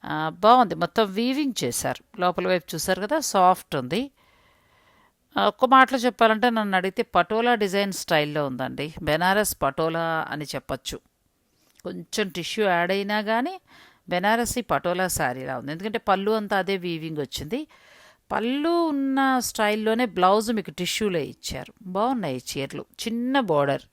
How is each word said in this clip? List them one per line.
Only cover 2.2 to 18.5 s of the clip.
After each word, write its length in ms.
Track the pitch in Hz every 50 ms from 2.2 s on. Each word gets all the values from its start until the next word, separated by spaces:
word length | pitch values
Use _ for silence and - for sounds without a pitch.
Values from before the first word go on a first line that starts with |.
లోపల 240 | 180 180 175 - 180 185
వైపు 140 | 185 175 - -
చూసారు 280 | - 160 - - 185 185 196
కదా, 120 | 208 294 320 277 -
సాఫ్ట్ 420 | - 202 180 185 185 - - _ - 147
ఉంది. 200 | 123 123 156 214 269 285 _ _ _ _ _ _ _ _ _ _ _ _ _ _ _ _ _ _ _ _ _ _ _ _ _
ఆ, 40 | - 196 202
ఒక్క 120 | 202 _ 262 254 262
మాటలో 240 | 262 262 262 262 254 226
చెప్పాలంటే 440 | 247 240 - 233 220 220 220 214 247 233 226
నన్ను 180 | 214 202 190 185
అడిగితే 240 | 180 190 185 - 226 _ -
పటోలా 360 | 180 175 - 214 220 233 240 240 226
డిజైన్ 320 | 208 196 180 202 202 196 180 -
స్టైల్‌లో 400 | - - 175 156 147 147 147 156 147 139
ఉందండి, 360 | 131 123 131 127 127 131 143 156 160 - - 147
బెనారస్ 460 | 147 156 175 185 190 208 214 196 - _
పటోలా 440 | 151 139 139 - 160 160 165 165 165 165 160 160 156 -
అని 140 | - 147 151 143
చెప్పచ్చు. 460 | - 139 _ - 135 131 _ - 143 117 _ _ _ _ _ _ _ _ _ _ _ _ _ _ _ _ _
కొంచెం 420 | 180 180 180 170 _ - - 214 190 151
టిష్యూ 280 | 180 160 - - 220 214 196 180
యాడ్ 180 | 170 175 175 190
అయినా 220 | 196 202 202 208 214 214 208
కానీ 240 | 220 226 254 330 381 370 _ _ - - - - _ _ _ -
బెనారసీ 480 | 175 180 185 208 220 233 240 - - 254 233 -
పటోలా 340 | 160 139 - 175 180 180 185 180 - -
శారీలా 360 | 156 127 123 131 131 135 131 123
ఉంది, 100 | 117 139 151
ఎందుకంటే 260 | 165 190 220 208 226 _ -
పళ్ళు 220 | 190 190 196 214 220 220
అంతా 160 | 208 196 214 196 185
అదే 120 | 175 196 190 175
వీవింగ్ 340 | 180 170 160 160 160 160 151 143
వచ్చింది. 360 | 127 - - 156 156 220 269 311 _ - _ _ - - - - - _ _ _ _
పళ్ళు 400 | - - 214 240